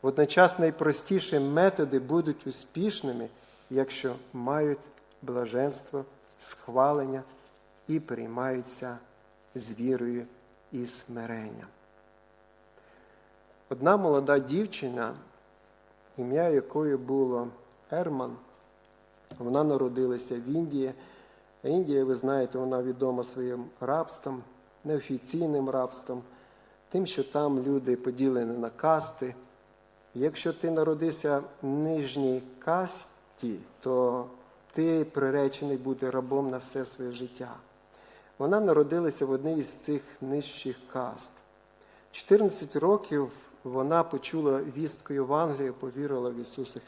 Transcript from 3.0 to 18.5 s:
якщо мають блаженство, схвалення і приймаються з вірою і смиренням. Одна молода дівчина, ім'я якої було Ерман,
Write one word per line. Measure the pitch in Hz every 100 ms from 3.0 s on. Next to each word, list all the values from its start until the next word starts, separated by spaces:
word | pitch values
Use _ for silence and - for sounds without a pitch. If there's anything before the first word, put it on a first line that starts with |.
| 135 120 113 - - - -
якщо | 131 131 - 131 123 -
мають | 127 123 151 151 139 - - - -
блаженство, | 131 123 117 123 139 135 - 139 135 - - -
схвалення | - - - 123 139 147 135 135 131 - - _ _ _ -
і | 156
приймаються | 156 120 113 117 131 127 123 - 127 120 - _ _ _ -
з | 131 110 110
вірою | 123 127 120 120 117 - - - _
і | 135
смиренням. | 120 - - 117 113 113 110 - - - - _ _ _ _ _ _ _ - - - - - - - - _ - _
Одна | 123 147 202
молода | 180 143 139 143
дівчина, | 127 165 214 - 135 123 117 139 - - _ _ _ _ _ _ - -
ім'я | 123 147 170
якої | 147 - 147 151
було | 135 123 135 131 123 120 - - - -
Ерман, | 156 175 135 123 120 -